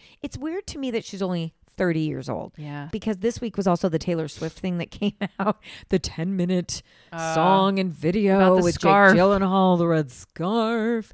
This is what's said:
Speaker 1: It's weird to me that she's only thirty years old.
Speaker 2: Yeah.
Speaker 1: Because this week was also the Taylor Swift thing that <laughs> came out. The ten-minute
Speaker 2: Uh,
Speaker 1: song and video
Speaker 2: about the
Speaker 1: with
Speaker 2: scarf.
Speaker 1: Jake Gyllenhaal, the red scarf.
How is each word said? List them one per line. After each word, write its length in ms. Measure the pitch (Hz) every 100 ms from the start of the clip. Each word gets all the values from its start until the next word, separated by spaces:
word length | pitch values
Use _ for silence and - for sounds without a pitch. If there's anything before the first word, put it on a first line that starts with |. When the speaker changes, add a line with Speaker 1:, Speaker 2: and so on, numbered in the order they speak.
| _ _
Speaker 1:
It's 140 | 285 -
weird 280 | 302 359 -
to 120 | 302
me 100 | 269
that 120 | 226 -
she's 160 | 190
only 320 | 185 175 160 - _ -
thirty 240 | 180 160
years 260 | 156 135 135
old. 240 | 113 - -
Speaker 2:
Yeah. 320 | 151 147 143
Speaker 1:
Because 280 | 214 214 196
this 200 | 226 -
week 160 | 226 -
was 100 | 185
also 200 | 175 185
the 120 | 156
Taylor 280 | - 170 156
Swift 320 | - 160 -
thing 200 | 185 175
that 120 | -
<laughs> 0 |
came 220 | - 202 - 202 -
out. 220 | 208 - - - -
The 100 | 190
ten-minute 840 | - - 170 196 175 180 175 - - _ _
Speaker 2:
Uh, 200 | 165 160 160
Speaker 1:
song 420 | 175 196 190 196
and 140 | 185
video 420 | 147 156 196 202 196
Speaker 2:
about 180 | 185 185
the 60 |
Speaker 1:
with 100 | 175 170
Speaker 2:
scarf. 380 | - 196 196
Speaker 1:
Jake 60 | 180
Gyllenhaal, 560 | 190 202 190 190 190 175
the 100 | 170
red 240 | 160 143
scarf. 1040 | - - - 170 233 220 233 220 233 214